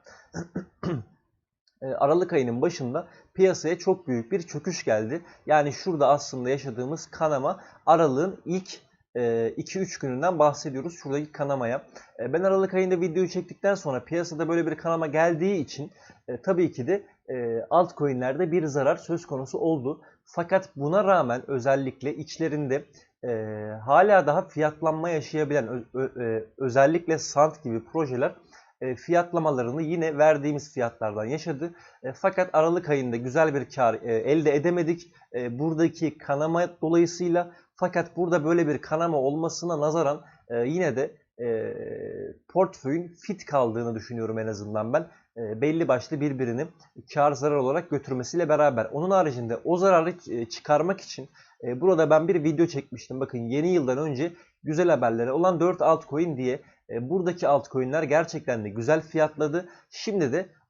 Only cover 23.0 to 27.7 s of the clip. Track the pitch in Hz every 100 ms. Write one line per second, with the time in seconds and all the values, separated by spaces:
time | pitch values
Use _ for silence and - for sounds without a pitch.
23 | _ _ 127 113 107 107 107 110 120 151
24 | 208 190 147 160 185 147 151 151 160 156
25 | 170 156 - 156 143 143 113 123 - 127
26 | 135 - 117 113 110 - 131 127 139 170
27 | 165 156 - 143 156 147 123